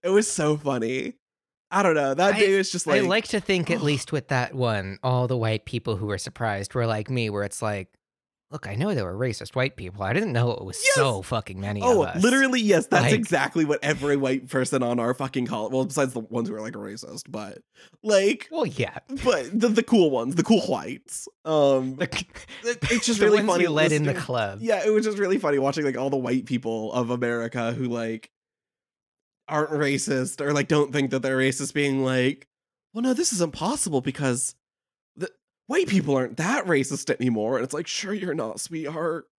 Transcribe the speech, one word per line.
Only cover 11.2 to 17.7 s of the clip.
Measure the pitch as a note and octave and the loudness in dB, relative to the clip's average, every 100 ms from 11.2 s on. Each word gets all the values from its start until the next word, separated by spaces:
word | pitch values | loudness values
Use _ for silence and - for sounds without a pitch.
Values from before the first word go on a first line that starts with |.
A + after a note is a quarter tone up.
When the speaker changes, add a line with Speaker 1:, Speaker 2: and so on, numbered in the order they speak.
Speaker 2:
fucking | F2+ A#2 - F#2+ | -4 -6 -6 -8
many | G2+ G#2 | -6 0
Speaker 1:
Oh, | B3 A3 | 4 4
Speaker 2:
of | C3+ D3 | 4 4
us." | |
Speaker 1:
literally, | G#3+ C4+ C4+ B3+ | 4 4 4 2
yes. | G#3+ E3+ - | 4 4 4
That's | - | 2
Speaker 2:
Like | - | 4
Speaker 1:
exactly | - A3 D3 C3+ E3+ D#3 | 2 2 0 0 0 0
what | D3 | 2
every | C#3+ D3 C#3+ C#3+ | 0 0 0 2
white | C3+ C3+ - | 2 -2 -2
person | C3+ B2+ C3+ | -2 0 0
on | A#2+ B2 | 0 0
our | A#2 | 0
fucking | B2 C3+ C3+ B2 | -2 -4 -2 -2
college, | A#2 G#2+ | -4 -2
well, | C3 | -2
besides | C3 C#3 C3+ | -2 0 -2
the | B2+ | -2
ones | A2 A#2 A#2 | -6 -4 -4
who | |
are, | G#2+ | -6
like, | G#2+ | -10
racist, | A2 G2+ A2 - - - | -10 -12 -14 -14 -16 -12
but, | A#2 G#2 - _ | -12 -12 -16 _